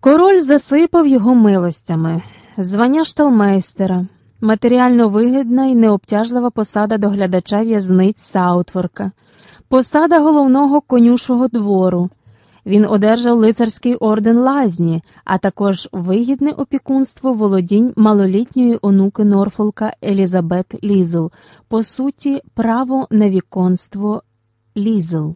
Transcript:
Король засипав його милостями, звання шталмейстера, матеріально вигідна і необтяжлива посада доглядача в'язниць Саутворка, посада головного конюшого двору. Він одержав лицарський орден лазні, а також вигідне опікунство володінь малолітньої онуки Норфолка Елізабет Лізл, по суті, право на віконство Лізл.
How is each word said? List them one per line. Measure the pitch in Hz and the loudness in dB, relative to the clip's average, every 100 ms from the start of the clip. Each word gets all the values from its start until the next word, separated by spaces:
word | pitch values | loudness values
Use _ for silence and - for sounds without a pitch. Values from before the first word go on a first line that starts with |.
Король | 269 311 370 392 | 4 4 4 4
засипав | 285 285 - 285 330 339 302 | 4 0 2 0 2 2 2
його | 269 214 | 2 4
милостями, | 254 214 190 175 165 - 165 160 165 - - _ - | 4 4 2 -2 -6 -6 -4 -2 -4 -10 -20 _ -10
звання | 180 202 240 294 | -6 0 0 0
шталмейстера, | 320 - 294 233 202 196 - - 196 180 185 _ _ _ | -2 0 2 4 2 0 -2 -6 -4 -2 -6 _ _ _
матеріально | 214 214 240 247 247 240 226 | -2 0 2 2 2 2 2
вигідна | 202 233 262 240 247 269 | 2 0 0 0 0 2
і | |
необтяжлива | 247 220 202 _ 208 226 247 240 | 2 2 2 _ -4 -2 -2 -4
посада | 233 214 208 208 220 | -4 -6 -4 -2 -2
доглядача | 202 196 190 185 - 208 | -2 -2 -2 -2 -2 -4
в'язниць | 226 220 185 185 190 220 | -2 -2 0 2 2 -2
Саутворка, | - 202 180 180 180 185 180 - 202 - _ _ _ _ _ | -6 -2 0 0 -2 -6 -8 -6 -10 -10 _ _ _ _ _
посада | 262 254 302 320 330 | -2 0 0 2 2
головного | 302 302 277 262 285 285 | 4 2 2 2 2 0
конюшого | - 247 233 240 - 247 254 | 0 2 4 2 0 -2 -2
двору. | 233 208 190 185 180 180 _ _ _ _ _ - | -2 -2 0 0 0 -4 _ _ _ _ _ -2
Він | 202 208 | 2 2
одержав | 214 208 233 240 233 | 2 2 0 0 2
лицарський | 220 220 233 - 240 | 2 0 -4 -2 -4
орден | 247 220 214 214 233 | -2 -2 -2 2 2
лазні, | 254 277 247 170 170 165 - _ | 2 0 -2 -2 -2 -4 -8 _
а | - 190 | -6 -4
також | 196 - 202 185 - | -4 -2 -4 -4 -8
вигідне | 196 175 190 240 269 285 | -10 -4 -2 -2 -2 -4
опікунство | - 277 269 - 269 269 - 262 | -4 -6 -8 -4 -2 -2 -4 -4
володінь | 233 214 196 175 202 247 - | -2 0 0 0 0 0 2
малолітньої | 214 208 196 190 240 - 247 233 | 2 4 2 -2 -4 -2 0 0
онуки | 202 196 196 - | 0 2 0 0
Норфолка | 208 196 202 - 214 - 214 - | 0 2 0 -2 -6 -4 -8 -6
Елізабет | - 196 190 180 170 175 185 - | -6 -2 0 -2 -2 -4 -6 -10
Лізл, | 208 202 175 170 160 _ _ _ _ | -2 0 0 -2 -6 _ _ _ _
по | 220 | -6
суті, | 220 - 262 - 285 277 - | -6 -6 -8 -6 -4 -6 -6
право | - 226 226 262 262 - | -6 -2 -2 -2 -4 -2
на | 220 208 | 0 2
віконство | 190 - - 185 180 - 196 208 208 _ _ _ _ _ - | 0 -4 -4 -2 -2 -4 -10 -8 -8 _ _ _ _ _ -8
Лізл. | 202 220 165 165 156 | -4 -2 -4 -6 -6